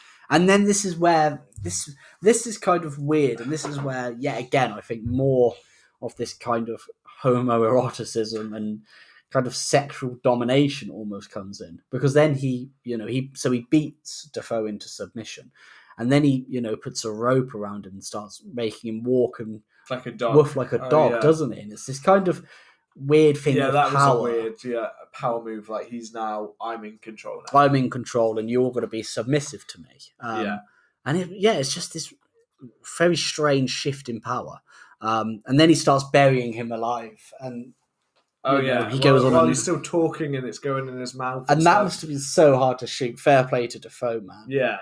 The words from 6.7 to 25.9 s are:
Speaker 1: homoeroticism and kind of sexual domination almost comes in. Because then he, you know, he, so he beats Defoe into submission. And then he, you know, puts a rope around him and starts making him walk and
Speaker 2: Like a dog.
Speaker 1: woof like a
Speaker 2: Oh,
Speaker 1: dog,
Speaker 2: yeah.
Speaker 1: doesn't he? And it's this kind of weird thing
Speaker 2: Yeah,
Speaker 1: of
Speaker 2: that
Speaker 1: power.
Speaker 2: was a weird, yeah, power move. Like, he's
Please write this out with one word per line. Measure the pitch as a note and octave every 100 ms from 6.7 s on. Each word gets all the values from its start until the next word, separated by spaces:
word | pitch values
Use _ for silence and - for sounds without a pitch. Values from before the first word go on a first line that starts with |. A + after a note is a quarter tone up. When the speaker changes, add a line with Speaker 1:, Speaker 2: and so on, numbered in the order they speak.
| A2 - - _ -
Speaker 1:
homoeroticism | C3+ B2 B2 A#2 A2 B2+ B2 - G#2+ A2+ G#2+ A2 A2 G#2+
and | G#2+ G#2+ - - - _ _
kind | C3+ B2
of | -
sexual | - C#3+ - - B2+ B2
domination | B2+ A#2+ A#2+ C3+ C#3+ - G2
almost | E2+ G#2 G2+ -
comes | G#2+ G2 G2
in. | E2+ E2+ _
Because | B2+ C#3
then | C#3+ D#3
he, | C3+ C3+ B2 B2+ _
you | A#2+ A#2
know, | A2
he, | B2+ C3+
so | - C3+
he | B2 A#2
beats | D#3 C#3 - - -
Defoe | - A2+ - A#2 G#2+
into | G#2 -
submission. | - G2 A2+ G#2+ - - _ - - _ -
And | A#2+
then | C#3+
he, | D3 C3+ B2+
you | B2
know, | A2+ G#2+
puts | - -
a | A2+
rope | G#2+ A#2+ C3 G#2+
around | G#2+ G2+ G#2 G2
him |
and | G2
starts | - A2 G#2 - G#2
making | A#2+ A2+ - A#2
him | A2
walk | B2 B2+ A#2+ -
and | A2 A2 _ _ -
Speaker 2:
Like | B2+ B2
a |
dog. | A2 A#2+ D3
Speaker 1:
woof | C#3+ C3+
like | B2+
a | B2
Speaker 2:
Oh, | C3
Speaker 1:
dog, | D3+ C3
Speaker 2:
yeah. | A#2
Speaker 1:
doesn't | D3 D#3+ C3+
he? | G2+
And | G#2
it's | G#2+ -
this | C3+
kind | - G3 F3+
of | D3 - - _ _ _ -
weird | C3+ D#3 D3+ C#3
thing | D3+ C3
Speaker 2:
Yeah, | C3+
Speaker 1:
of |
Speaker 2:
that | C#3+ C#3
Speaker 1:
power. | C#3 C#3 A#2+
Speaker 2:
was | A#2
a | A#2
weird, | A2+ A2
yeah, | B2 A#2 G#2+ - -
power | - C3+ A#2
move. | A2+ A2 G#2
Like, | G#2+
he's | -